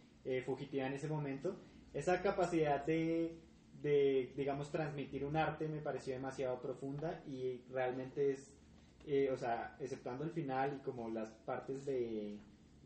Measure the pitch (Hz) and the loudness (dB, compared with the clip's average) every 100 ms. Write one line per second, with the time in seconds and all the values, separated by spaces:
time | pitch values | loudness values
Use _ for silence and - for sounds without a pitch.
0 | - - 135 127 127 127 147 139 131 139 | -20 -10 -2 0 0 -2 -2 -2 0 -2
1 | 151 151 143 135 175 214 - - - 143 | -2 -2 -2 -2 -4 -4 -10 -20 -10 -4
2 | 160 180 202 190 175 170 147 139 - 160 | 2 2 2 2 2 4 4 4 2 2
3 | 165 165 165 165 - - - - 147 143 | 4 2 0 -4 -14 -20 -20 -6 4 6
4 | 139 135 123 143 139 139 143 160 151 143 | 8 6 2 0 0 0 -2 0 -2 -2
5 | 135 135 143 156 151 156 156 151 147 131 | -4 -4 0 2 2 2 -2 -2 -2 -4
6 | 135 127 135 131 127 123 147 123 139 143 | -4 -4 -4 -2 0 0 -4 -4 -4 -4
7 | 160 175 151 131 127 123 113 131 127 131 | -4 -4 -8 -4 -4 -4 -4 0 0 0
8 | 131 151 139 135 - - - - - - | -4 2 2 2 -4 -20 -20 -20 -20 -16
9 | - 139 135 127 123 117 - - 131 131 | 0 4 4 2 0 0 -2 -6 -6 -6
10 | 131 127 160 165 135 131 139 139 - 123 | -6 -4 -4 -2 -2 0 0 0 -4 -4
11 | 113 113 110 - - 123 - 139 139 131 | -4 -4 -6 -8 -6 -6 -4 -4 -2 0
12 | 117 107 104 104 - - - - | 0 -2 -4 -8 -12 -20 -20 -20